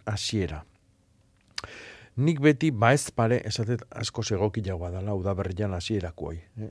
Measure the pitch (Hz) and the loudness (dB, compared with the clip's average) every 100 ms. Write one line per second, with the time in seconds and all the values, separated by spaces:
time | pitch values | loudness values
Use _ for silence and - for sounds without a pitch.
0 | - 104 - 107 92 76 - _ _ _ | -4 -4 -2 0 -2 -4 -12 _ _ _
1 | _ _ _ _ _ - - - - - | _ _ _ _ _ -14 -12 -16 -18 -20
2 | - - 143 156 147 139 160 113 113 143 | -10 0 2 6 6 6 2 4 4 4
3 | - - 113 123 110 107 110 123 - - | 2 0 2 2 0 -4 -2 -2 -4 -8
4 | 110 - 107 95 104 110 95 90 87 90 | -6 -4 -2 0 0 0 -4 -4 -4 -4
5 | 98 101 92 95 98 92 104 90 - 107 | -2 -2 0 -2 -2 -2 -2 -2 -2 -2
6 | 87 - 76 82 - - 107 | -4 -8 -8 -8 -12 -12 -12